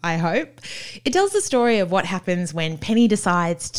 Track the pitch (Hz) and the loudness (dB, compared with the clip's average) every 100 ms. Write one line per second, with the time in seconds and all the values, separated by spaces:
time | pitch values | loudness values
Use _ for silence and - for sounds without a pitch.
0 | 170 165 170 220 311 - - - - - | -4 -2 0 0 -2 -10 -16 -14 -16 -8
1 | - 330 392 415 - 254 240 220 180 185 | 0 2 2 0 0 2 2 2 2 0
2 | 170 185 - 180 170 160 160 156 - 226 | 0 -4 -2 -2 -2 -4 -4 -4 0 4
3 | 233 208 190 175 170 170 - | 4 4 2 2 0 -2 -6